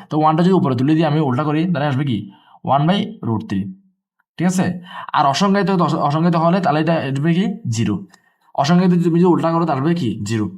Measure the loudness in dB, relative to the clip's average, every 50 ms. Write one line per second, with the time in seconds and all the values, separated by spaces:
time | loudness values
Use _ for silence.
0 | -10 -6 -2 0 2 2 2 2 4 4 4 4 2 2 0 0 0 2 2 2
1 | 2 2 0 0 0 0 0 -2 -2 -2 -2 -2 -2 -2 -2 -2 -2 -2 -2 -2
2 | -2 -2 -2 -4 -6 -8 -14 -20 _ _ -20 _ -4 -2 0 2 2 2 0 0
3 | -2 -6 -8 -8 -6 -4 -4 -4 -4 -4 -4 -4 -4 -6 -10 -14 _ _ _ _
4 | _ _ _ _ _ _ _ -4 -2 0 0 0 0 -2 -4 -6 -10 -16 -16 -16
5 | -10 -4 -2 0 0 0 0 2 0 2 2 2 0 0 0 0 0 0 0 0
6 | 0 0 0 0 2 2 2 2 2 2 2 2 2 0 0 0 0 0 0 -2
7 | -2 -2 -4 -2 0 2 2 2 0 -2 -4 -6 -6 -4 -2 -2 0 0 -2 -4
8 | -6 -12 -20 _ _ _ _ _ _ _ -4 -2 0 2 4 4 4 4 2 2
9 | 2 2 2 4 4 4 4 2 2 0 0 0 0 0 -2 -2 0 -2 -2 -2
10 | -2 -4 -4 -6 -6 -4 -4 -2 -4 -4 -6